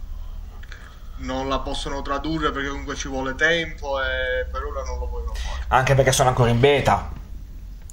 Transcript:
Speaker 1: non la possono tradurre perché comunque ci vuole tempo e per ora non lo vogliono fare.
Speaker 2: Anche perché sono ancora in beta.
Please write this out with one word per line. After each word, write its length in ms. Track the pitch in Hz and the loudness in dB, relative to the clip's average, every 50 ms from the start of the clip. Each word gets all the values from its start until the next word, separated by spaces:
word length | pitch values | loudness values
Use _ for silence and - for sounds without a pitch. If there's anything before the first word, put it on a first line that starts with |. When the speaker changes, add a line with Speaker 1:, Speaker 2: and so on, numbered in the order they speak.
| - - - - - - - - - - - - - - - - - - - - - - - - | -8 -8 -8 -8 -8 -8 -8 -10 -10 -10 -12 -12 -12 -12 -14 -14 -14 -16 -16 -14 -12 -12 -10 -8
Speaker 1:
non 280 | 131 131 131 131 135 135 | -6 -4 -4 -2 -2 -2
la 100 | 135 127 | -2 -2
possono 400 | 131 139 139 - - 151 139 139 | -2 -4 -4 -4 -4 -4 -6 -4
tradurre 500 | 135 143 139 139 143 156 160 156 151 147 | -4 -2 -2 -2 -2 -2 0 0 0 0
perché 160 | 131 135 139 139 | 0 0 -2 -4
comunque 260 | 139 135 135 143 135 | -4 -6 -6 -6 -6
ci 140 | - - 143 | -6 -6 -4
vuole 260 | 135 131 131 131 123 | -4 -4 -2 -2 0
tempo 680 | - 156 160 170 170 165 160 - - 147 139 139 135 | 2 4 4 4 2 0 -4 -6 -8 -6 -4 -2 -2
e 460 | 131 131 131 131 127 127 127 127 123 - | -2 -2 -2 -2 -2 0 -2 -2 -2 -4
per 120 | - 135 | -4 -4
ora 200 | 139 147 147 143 127 | -4 -4 -6 -6 -6
non 140 | 131 127 123 | -4 -4 -4
lo 100 | 123 123 | -4 -4
vogliono 260 | - - - - - | -4 -4 -4 -4 -4
fare. 300 | - - - - - - - | -4 -4 -4 -4 -4 0 2
Speaker 2:
Anche 260 | 113 127 127 - 135 | 4 4 6 6 6
perché 180 | 131 131 131 | 6 6 6
sono 160 | 131 - 135 127 | 6 6 6 4
ancora 220 | 123 - 123 117 | 6 6 6 6
in 100 | 117 117 | 6 8
beta. 500 | 135 143 143 131 - - 101 101 - - - - - - - - - - - - - - - - - - | 8 8 8 6 6 4 4 4 2 -2 -8 -10 -10 -10 -12 -12 -12 -12 -12 -12 -12 -12 -12 -12 -12 -12